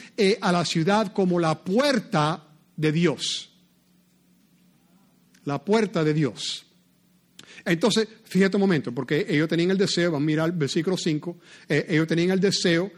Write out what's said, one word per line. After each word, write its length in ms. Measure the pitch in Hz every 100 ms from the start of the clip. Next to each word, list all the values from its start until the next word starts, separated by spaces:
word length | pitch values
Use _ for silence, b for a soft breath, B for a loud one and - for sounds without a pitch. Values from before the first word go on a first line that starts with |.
| B B
eh, 220 | 196 208
a 120 | 208
la 120 | 175
ciudad 480 | 170 170 160 202 208
como 280 | - 185 175
la 220 | 165 156
puerta 840 | - 208 285 254 - 165 151 - - _ _ -
de 160 | 156
Dios. 580 | 151 170 131 - - - _ _ _ _ _ _ _ _ _ _ _ _ _ _ _ _ _ _ _
La 180 | - 143
puerta 420 | - 220 202 175
de 100 | 156
Dios. 500 | 151 139 - - - - _ _ _ _ _ _ - B B
Entonces, 440 | - 165 190 214 214 -
fíjate 320 | - 180 196 202
un 60 |
momento, 320 | 196 156 117
porque 320 | 120 127 151 208
ellos 200 | 151 165
tenían 240 | 165 175
el 60 | 190
deseo, 340 | 190 - 175
vamos 120 | 147
a 20 | 151
mirar 240 | 156 160
el 60 | 175
versículo 400 | 143 180 190 185
cinco, 420 | 185 151 175 170 B B B
eh, 180 | 151 -
ellos 180 | 156 165
tenían 240 | 165 175
el 100 | 190
deseo 520 | 196 190 190 165 196